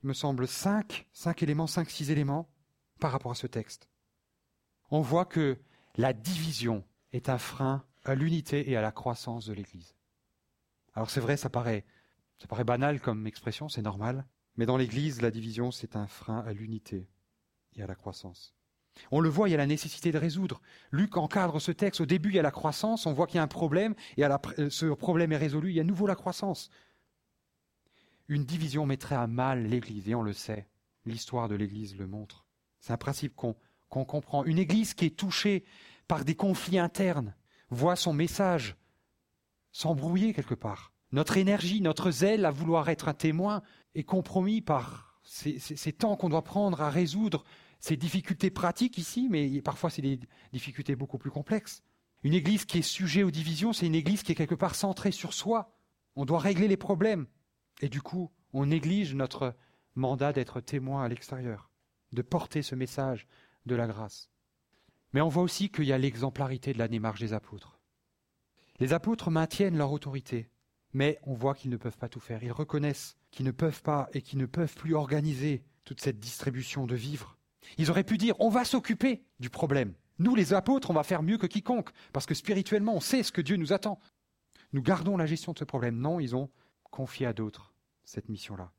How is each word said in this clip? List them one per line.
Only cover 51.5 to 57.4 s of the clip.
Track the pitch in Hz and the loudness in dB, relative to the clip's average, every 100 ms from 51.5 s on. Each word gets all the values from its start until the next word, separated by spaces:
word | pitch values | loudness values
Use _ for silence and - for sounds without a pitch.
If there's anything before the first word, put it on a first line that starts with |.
| 214 - - _ _ _ _ | -2 -2 -18 _ _ _ _
Une | 139 | 2
église | 175 151 208 - | 4 4 2 2
qui | 175 | 0
est | |
sujet | 156 - 185 151 | 0 -2 2 4
aux | 196 | 4
divisions, | 151 160 160 214 | 2 -2 0 0
c'est | 214 175 | 2 2
une | 160 | 2
église | 151 202 | 4 0
qui | - | 0
est | 160 | 0
quelque | 156 170 | 0 2
part | 185 | 0
centrée | - 196 185 202 | 0 -2 0 -2
sur | 185 170 | -2 -6
soi. | - 196 226 - _ _ _ _ - | -6 0 0 -2 _ _ _ _ -6
On | |
doit | 139 165 | 2 2
régler | 156 180 208 | 4 4 4
les | 190 | 2
problèmes. | - 185 214 202 131 _ | 2 2 4 2 -2 _